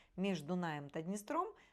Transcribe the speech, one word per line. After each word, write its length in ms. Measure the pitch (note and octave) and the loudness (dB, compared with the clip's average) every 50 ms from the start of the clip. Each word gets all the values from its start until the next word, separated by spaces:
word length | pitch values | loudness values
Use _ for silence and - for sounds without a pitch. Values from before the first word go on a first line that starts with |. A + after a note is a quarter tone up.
| - - _ | -20 -10 _
між 260 | F3+ F#3 G3+ F#3+ D#3 C#3+ | 0 2 2 2 2 0
Дунаєм 460 | D3+ F#3 F3+ F3 E3 D3+ D3 C#3+ C#3+ | 0 0 2 2 0 0 -2 -4 -4
та 140 | - D#3+ D#3+ | -4 -4 -2
Дністром, 440 | F3 G3+ G#3 G#3 - C#4+ E4 - A4+ - - - - | -2 -4 -4 -2 0 0 2 0 0 -4 -10 -18 -20